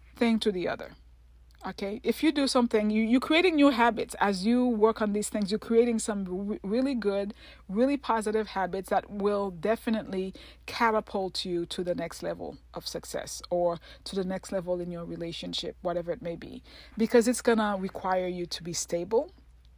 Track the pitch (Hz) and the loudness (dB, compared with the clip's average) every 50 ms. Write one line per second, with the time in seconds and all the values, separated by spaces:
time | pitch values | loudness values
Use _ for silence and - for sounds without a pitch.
0 | - - - - 247 226 226 214 - 220 185 180 170 170 - - - - - - | -20 -20 -4 0 2 2 2 2 2 0 0 0 -2 -4 -6 -6 -10 -14 -16 -20
1 | - - - - - - - - - - - - - - - - 202 196 208 240 | -20 -20 -20 -20 -20 -20 -20 -20 -20 -20 -20 -14 -12 -12 -8 -6 -6 -6 -6 -2
2 | - 233 233 - 294 320 302 294 277 262 - 262 240 240 - 214 208 214 214 220 | -2 -2 0 2 2 2 4 2 2 2 4 4 4 4 4 2 2 2 2 2
3 | 226 220 240 262 - - 311 330 359 370 330 294 285 285 254 247 233 240 220 233 | 4 4 4 4 4 4 4 4 6 4 6 6 6 6 6 6 4 4 4 2
4 | - - - - 185 202 196 180 185 220 240 247 247 254 233 214 208 226 220 - | -2 -6 -2 0 0 0 0 2 2 2 4 4 4 2 4 4 4 4 4 2
5 | 220 208 202 208 208 - - 214 208 180 214 214 - - 226 226 240 240 226 220 | 0 0 0 -2 -2 -2 -2 -2 -2 -2 -2 -2 -2 4 4 6 6 6 2 0
6 | - - 208 202 190 180 180 190 202 202 214 - - 190 214 247 262 277 277 233 | -2 -2 -2 -4 -4 -4 -4 -4 -4 -4 -6 -6 -4 -2 0 0 0 0 0 -2
7 | 202 202 196 202 202 202 - - - - - - - - 185 214 247 269 285 277 | 0 0 0 0 -2 -4 -6 -12 -16 -20 -20 -20 -12 -4 0 2 2 2 2 0
8 | - - 226 220 208 214 208 220 208 - - 196 185 180 175 190 185 - 208 185 | 0 0 0 0 0 0 0 0 -2 -2 -2 -2 -2 -2 -2 -6 -4 0 0 0
9 | - - 202 208 196 208 208 202 202 196 180 165 156 202 220 226 - 240 220 214 | 0 0 -4 -2 0 0 2 2 0 -2 -4 -2 0 0 0 0 0 -2 -2 -2
10 | 196 - 196 190 185 190 - - - - - - - - - - 233 226 220 214 | -2 -4 -4 -4 -4 -4 -6 -10 -12 -16 -20 -18 -14 -12 -2 2 2 4 4 2
11 | 208 - - 202 190 185 180 - - 185 175 170 170 170 - - 180 175 175 170 | 0 -2 -2 -4 -4 -4 -4 -6 -6 -4 -2 -4 -4 -4 -6 -4 -4 -2 -2 -4
12 | 170 165 - - 170 170 170 - - 147 147 - - - - 170 - - - 160 | -4 -6 -8 -8 -6 -6 -6 -6 -8 -12 -12 -14 -18 -16 -16 -12 -10 -10 -10 -10
13 | - - - - - - - - - - 180 175 175 175 170 165 - - - - | -10 -8 -8 -8 -8 -8 -10 -12 -6 -2 0 2 2 2 0 -2 -8 -16 -20 -18
14 | - - 190 196 185 185 190 185 - - 202 190 170 175 180 175 175 175 175 170 | -14 -6 -4 -4 -4 -2 -4 -6 -6 -6 -6 -4 -2 -2 -4 -4 -4 -6 -8 -8
15 | 170 170 165 165 170 170 170 - 180 175 170 - 175 165 - - - 180 170 175 | -8 -10 -8 -8 -8 -8 -8 -8 -8 -8 -6 -6 -6 -8 -10 -6 -6 -4 -4 -2
16 | 165 175 160 - - 170 170 - - - - 254 - - - - - - - - | -4 -4 -6 -6 -6 -8 -10 -10 -10 -14 -14 -16 -16 -18 -20 -20 -20 -12 -4 -2
17 | 226 220 - 240 214 240 247 - - 247 226 220 214 208 208 190 190 190 - - | 2 4 6 6 6 6 2 2 2 4 4 4 2 2 0 -2 -4 -6 -6 -4
18 | - 185 185 185 185 180 180 180 175 170 - - 165 175 165 - - - 175 170 | -2 0 0 0 0 -2 -4 -4 -6 -6 -8 -8 -8 -6 -6 -6 -4 -2 -2 -4
19 | 175 196 226 240 302 370 - - - - - - - - - | -2 0 2 2 2 0 -4 -18 -20 -20 -20 -20 -20 -20 -20